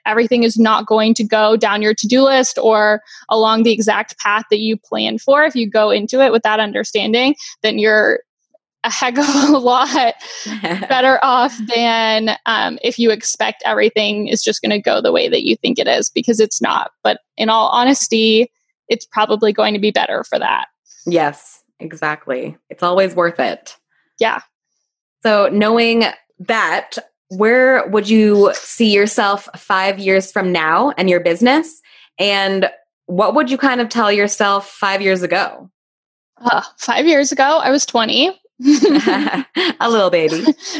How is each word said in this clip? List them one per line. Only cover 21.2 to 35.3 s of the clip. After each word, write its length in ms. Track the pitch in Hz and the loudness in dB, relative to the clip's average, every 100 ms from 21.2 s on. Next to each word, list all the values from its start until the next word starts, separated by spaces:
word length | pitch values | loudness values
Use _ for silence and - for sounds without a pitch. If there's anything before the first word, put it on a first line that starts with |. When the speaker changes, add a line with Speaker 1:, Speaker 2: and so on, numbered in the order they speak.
| 147 147 - - _ _ | -2 -4 -14 -20 _ _
Speaker 2:
exactly. 800 | 160 160 156 151 - 127 139 151 _ | -18 -10 -8 -8 -8 -8 -8 -14 _
It's 140 | - | -6
always 320 | 175 180 190 | 0 0 0
worth 240 | 175 170 - | 0 -2 -2
it. 380 | 131 82 - - _ _ _ _ | -4 -6 -14 -20 _ _ _ _
Speaker 1:
Yeah. 220 | 220 - - _ _ _ _ _ _ _ | -4 -4 -10 _ _ _ _ _ _ _
Speaker 2:
So 260 | 220 208 196 | 0 2 2
knowing 520 | 202 214 233 233 233 220 - _ - | 2 2 2 2 2 0 -4 _ -12
that, 580 | 185 226 175 175 - - - _ _ | -4 -2 0 -2 -6 -14 -16 _ _
where 560 | 185 214 247 254 262 - | -2 2 4 4 2 0
would 200 | 208 202 | -2 2
you 440 | 220 214 202 202 | 4 4 4 2
see 380 | - - - 226 | 0 -6 -2 2
yourself 540 | 202 208 - 202 202 - - | 2 2 0 0 -2 -6 -14
five 420 | - 190 196 196 | -4 -2 -2 -4
years 320 | 190 190 190 | 0 0 0
from 220 | 208 185 | -4 -2
now 400 | 175 156 170 277 - | -2 0 0 0 0
and 140 | 185 | 0
your 80 | 175 | 0
business? 640 | 170 175 240 294 320 - - _ _ - | 0 2 2 2 -2 -10 -20 _ _ -6
And 500 | 202 196 196 196 185 - _ _ - | -2 0 -2 -2 -4 -6 _ _ -6
what 280 | 180 208 | -2 0
would 160 | 240 254 | 0 0
you 80 | 262 | -2
kind 220 | 277 247 | -2 -2
of 80 | 233 | -2
tell 240 | 233 214 | 0 0
yourself 560 | 208 208 - 202 202 196 | 2 0 0 0 -2 -4
five 320 | - 202 196 | -6 -4 0
years 200 | 196 185 | 0 0
ago? 460 | 180 | 0